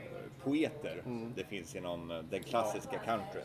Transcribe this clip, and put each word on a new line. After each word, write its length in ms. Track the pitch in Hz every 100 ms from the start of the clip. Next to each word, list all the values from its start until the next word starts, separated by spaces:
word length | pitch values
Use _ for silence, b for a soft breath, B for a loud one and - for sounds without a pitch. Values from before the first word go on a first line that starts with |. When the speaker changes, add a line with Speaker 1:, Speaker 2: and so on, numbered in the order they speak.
| - - - -
Speaker 1:
poeter 580 | 131 147 147 - 90 82 101
Speaker 2:
Mm. 260 | 120 113 127
Speaker 1:
det 80 |
finns 300 | 92 101 82 95
inom, 340 | 90 87 82
eh, 80 | 85
den 240 | 82 98
klassiska 560 | 85 120 110 101 - 95
country. 420 | 113 113 95 92